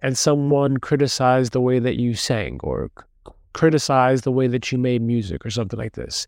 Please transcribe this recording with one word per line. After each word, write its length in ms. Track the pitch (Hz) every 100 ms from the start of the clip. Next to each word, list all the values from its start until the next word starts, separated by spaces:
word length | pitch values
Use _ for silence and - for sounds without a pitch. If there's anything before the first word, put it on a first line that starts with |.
and 160 | 135 131
someone 600 | - 147 143 143 139 135
criticized 760 | - 147 139 - 127 131 123
the 80 | 131
way 180 | 127 127
that 200 | 123 -
you 160 | 120 113
sang 440 | - 120 78 64
or 260 | 73 62 67 -
c-, 360 | - _ - - _
criticized 680 | - 160 156 - 135 127 131
the 80 | 127
way 160 | 131 131
that 240 | 123 -
you 60 | 131
made 240 | 127 123
music 440 | 117 117 98 80 120
or 40 |
something 280 | 113 113 110
like 160 | 113
this. 320 | - - -